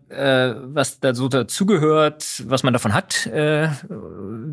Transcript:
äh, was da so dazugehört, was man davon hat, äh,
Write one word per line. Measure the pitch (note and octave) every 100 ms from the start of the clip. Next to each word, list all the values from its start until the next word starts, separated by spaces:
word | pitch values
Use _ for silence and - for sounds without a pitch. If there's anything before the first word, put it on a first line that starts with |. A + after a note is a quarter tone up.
| _
äh, | - C#3 C3 B2+ A2+
was | C3 D3 C3 -
da | C#3
so | A#2+ C3
dazugehört, | C3 A#2 - G3 G3 D#3 D#3 D3+ D3+ - - G#2+
was | B2+
man | C3+
davon | A#2+ A2+
hat, | A2 - - -
äh, | - D3+ D3+ D#3+ C#3 - - E2+ E2+ G2 A2+ C#3